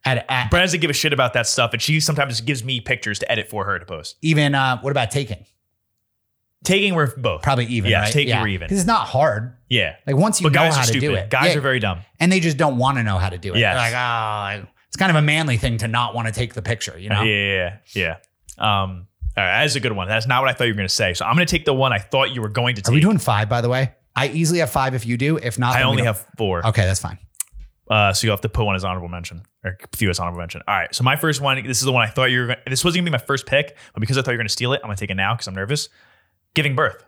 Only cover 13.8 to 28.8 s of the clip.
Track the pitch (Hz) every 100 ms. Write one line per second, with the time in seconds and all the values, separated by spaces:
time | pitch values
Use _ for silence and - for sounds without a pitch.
13.8 | 117 123 123 117 110 107 101 101 - _
14.8 | _ - 190 156 151 151 156 120 131 113
15.8 | 113 117 120 113 113 107 120 - 98 113
16.8 | - 82 98 104 110 104 101 98 87 101
17.8 | _ 98 87 80 _ _ - - 107 101
18.8 | 95 90 92 _ - - 95 104 147 127
19.8 | 120 101 92 110 113 127 135 123 120 104
20.8 | 92 - 101 87 90 143 175 170 156 135
21.8 | 131 104 - 135 135 127 107 104 120 120
22.8 | 98 135 175 202 - 104 107 120 120 127
23.8 | 131 - _ - 135 147 165 170 156 -
24.8 | 131 127 113 120 139 160 120 113 123 127
25.8 | 131 110 110 107 - - 107 90 104 107
26.8 | 92 - 80 82 - _ - - - _
27.8 | _ 107 104 95 113 101 110 113 107 95